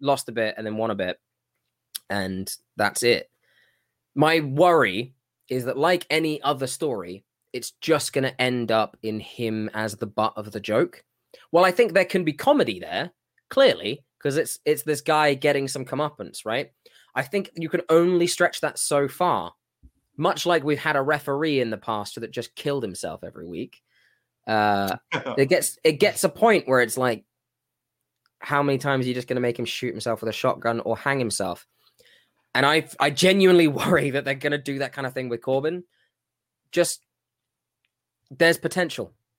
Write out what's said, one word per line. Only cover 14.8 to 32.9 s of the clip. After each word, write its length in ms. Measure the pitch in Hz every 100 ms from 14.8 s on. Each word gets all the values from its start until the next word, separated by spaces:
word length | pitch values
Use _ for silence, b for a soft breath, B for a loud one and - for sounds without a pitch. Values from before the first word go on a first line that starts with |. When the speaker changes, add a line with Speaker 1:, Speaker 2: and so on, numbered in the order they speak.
Speaker 1:
this 180 | 151 139
guy 340 | 160 151 151
getting 340 | 135 147 139 135
some 160 | 139
comeuppance, 600 | 131 135 151 - 92 -
right? 280 | 107 123 - _ _ b b
I 80 | 131
think 280 | 131 202 196 165
you 120 | 160
can 140 | 175 -
only 380 | 165 175 180 175
stretch 320 | - 170 -
that 180 | 151 -
so 300 | - 143 139
far. 440 | - 175 110 87 _ _ _ - _ _ -
Much 300 | 175 151 170
like 160 | 165
we've 160 | 143 143
had 160 | 156 143
a 60 |
referee 580 | 135 147 147 139 160 135
in 100 | 117
the 60 | 104
past 420 | - 107 101 -
that 100 | 113
just 240 | 123 -
killed 280 | - 143 139
himself 400 | 110 87 82 80
every 220 | 87 - 85
week. 360 | 85 131 _ _ _ _ _ _ _ -
Uh, 500 | 107 104 101 98 - _
Speaker 2:
<laughs> 240 | 165 131 120
Speaker 1:
it 80 | 135
gets, 280 | 165 - -
it 120 | 160
gets 280 | 147 196 -
a 60 | 180
point 400 | - 233 196 -
where 120 | 127
it's 160 | 117 131
like, 280 | 127 110 _ _ _ _ _ _ _ _ _ _ _ _
how 240 | - 143
many 160 | 143 135
times 260 | 143 135
are 40 | 127
you 60 |
just 120 | 123 127
gonna 120 | 123
make 180 | 123 120
him 60 |
shoot 260 | 113 - 123
himself 300 | 110 117 110
with 80 | 113
a 20 |
shotgun 480 | - 131 - 117 117
or 160 | - 107
hang 220 | 139 139
himself? 480 | 113 - 92 87 _ _ b b b b b b b
And 100 | 127 139
I, 220 | 156 139